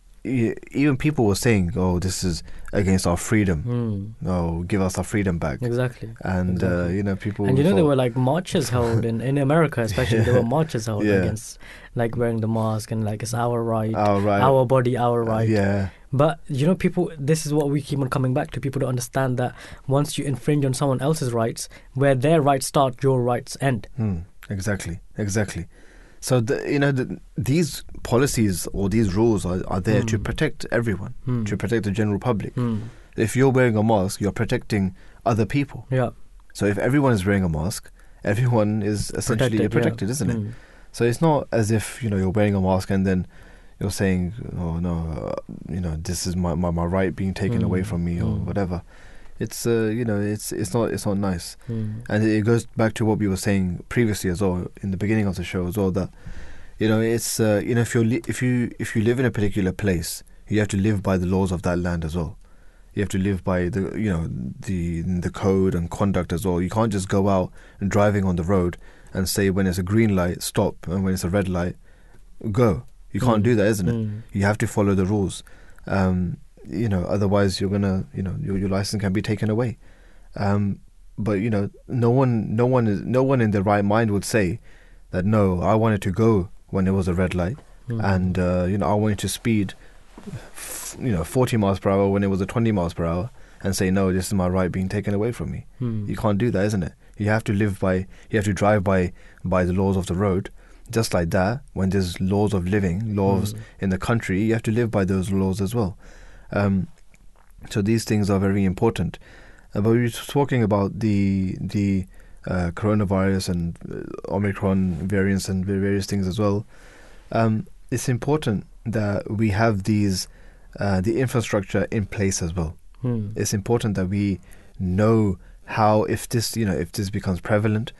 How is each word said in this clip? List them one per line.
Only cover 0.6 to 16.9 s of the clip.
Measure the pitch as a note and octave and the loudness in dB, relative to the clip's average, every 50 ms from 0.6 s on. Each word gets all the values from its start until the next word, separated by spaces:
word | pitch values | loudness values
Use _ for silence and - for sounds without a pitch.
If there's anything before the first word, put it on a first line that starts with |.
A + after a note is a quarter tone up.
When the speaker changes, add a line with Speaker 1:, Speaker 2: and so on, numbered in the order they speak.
| - - | -8 -6
Speaker 1:
even | - B2 C#3+ D3+ C3 | -2 2 2 2 2
people | - - D3+ D3+ C3+ A#2 | 2 0 0 2 2 2
were | G2+ F#2+ | 2 2
saying, | - - B2 A2 G2 F2+ E2+ - | 4 4 4 4 4 2 0 0
"Oh, | F#2 F#2 F#2 F2+ F2 | 0 0 2 2 0
this | F#2 F#2 F#2 - F#2+ | 0 -2 -2 -2 -2
is | F2+ E2 - - - - - - - | -2 -2 -4 -6 -10 -12 -12 -8 -4
against | - G#2 F#2 F#2+ F#2+ F#2 - | -2 0 2 2 2 2 2
our | F2+ F2 | 2 0
freedom. | - - - A2 G#2+ G2+ F#2+ F2 D2 F#2 A#2+ A#2+ A#2+ A#2 A2 G#2 G2 G2 G#2+ A2+ - | 0 0 0 2 2 4 2 0 0 -2 -2 -2 -2 -2 -2 -4 -4 -6 -8 -10 -8
Speaker 2:
Hmm. | D3+ F#2+ | -4 -2
Speaker 1:
Oh, | F#2 F2 E2+ E2 E2 E2+ F2 | -2 0 0 -2 -2 -4 -4
give | - G#2+ F#2+ | -2 0 0
us | F#2+ F2+ - G2 | 0 0 0 -2
our | E2+ | -4
freedom | - - G#2 G2 F#2+ E2+ D#2+ | -2 0 0 0 0 0 -2
back." | E2 D#2 C2+ - B2 | -2 -4 -4 -4 -2
Speaker 2:
Exactly. | A#2 A#2+ B2 B2+ B2 - - - A2+ A2+ - | -2 0 0 -2 -2 -4 -8 -14 -14 -12 -8
Speaker 1:
And, | - F#2 F#2 F#2 F#2 F2+ F2+ F2 F#2 | -4 -2 -2 0 0 0 0 0 0
uh, | |
Speaker 2:
Exactly. | F2+ F2 F2 F2 F2 F2+ | 0 0 0 0 0 0
Speaker 1:
you | G2+ G2+ | 0 0
know, | G2+ G2 | -2 -2
people | F#2+ - G#2+ G2 - G2+ | -2 -4 -6 -4 -2 0
Speaker 2:
And, | G2 C3 | 2 2
you | C3+ D3 | 4 4
know, | F#3 | 4
there | G3+ F#3+ | 4 4
Speaker 1:
thought | D#3+ | 4
Speaker 2:
were, | D3 C#3 | 4 4
like, | B2+ B2+ A#2+ A#2 | 2 2 0 0
marches | C3 B2+ C3 C3+ - F#3 - - F3 C3 A2+ | 0 2 2 2 0 -2 -2 -2 -2 0 0
held | A#2+ B2 A#2 A#2 A2+ A2 A#2 | 0 0 2 2 2 0 0
in, | A2+ A2+ A2 | 0 -2 -2
in | A#2 C3 C#3 C#3+ | -2 0 0 0
America, | C3+ C3+ D#3 E3+ D#3+ D3+ - A#2+ | 2 4 4 4 4 2 0 -2
especially, | A#2 G#2 G2 - B2+ - A#2 A2+ | -2 0 0 0 0 2 2 2
Speaker 1:
<laughs> | A2+ | 4
Speaker 2:
there | B2 B2 | 4 4
were | B2 A#2 | 4 2
marches | A#2 C3 D#3+ D#3+ D#3 - A#2 G#2+ | 2 2 0 0 0 -2 -4 -4
held | A2+ G#2+ G#2 G#2+ | -2 -2 0 2
Speaker 1:
Yeah. | G#2 G2+ | 4 4
Speaker 2:
against, | F#2+ F2+ E2+ D#2+ - - - - - - - - - - - - | 4 4 2 -2 -4 -6 -12 -16 -18 -18 -20 -20 -20 -16 -8 -4
like, | A#2+ A#2 A2+ G#2 | -2 -2 0 0
wearing | A#2+ A#2+ A#2 A2+ A2+ | 0 0 0 0 0
the | A2 | 0
mask | A2 A2+ A2 A2 A2 A2 G#2+ G#2 - | 0 0 0 0 0 -2 -2 -4 -4
and, | A2+ A2 G#2+ | -4 -4 -2
like, | G#2 G#2+ G#2+ A#2+ | -2 -4 -4 -6
"It's | A2+ A#2 | -4 -2
our | A#2 A#2+ A#2+ A#2+ A#2 A#2 | -2 0 0 0 0 0
right, | A2+ A2+ A2 A2 A2 A2 | 0 0 0 0 0 0
Speaker 1:
Our | G#2 G#2 G#2 G2+ G2 | 2 2 4 4 4
right. | G2+ G#2 G2+ G2+ | 4 2 4 4
Speaker 2:
our | A#2+ C3+ C3+ C3 C3 | 6 6 6 6 4
body, | A2+ C3 C3 B2 B2 B2 | 4 4 2 2 2 0
our | A2+ A#2+ A#2+ A#2+ A#2+ A2+ | 2 2 2 2 2 0
Speaker 1:
Uh, | |
Speaker 2:
right." | A2+ A2 A2+ A2+ A2+ | 0 0 2 2 2
Speaker 1:
yeah. | A2 G#2 G2 G2 G2+ G2+ G2 F#2 - - - - C3+ | 4 4 4 2 2 0 0 -2 -6 -12 -10 -2 0
Speaker 2:
But, | B2+ D3 D#3+ D#3+ - - | 2 2 2 2 -2 -6
you | - D3 B2 D3 | -6 -2 0 2
know, | F3 F#3+ | 2 2
people, | E3 - F3 | 2 0 0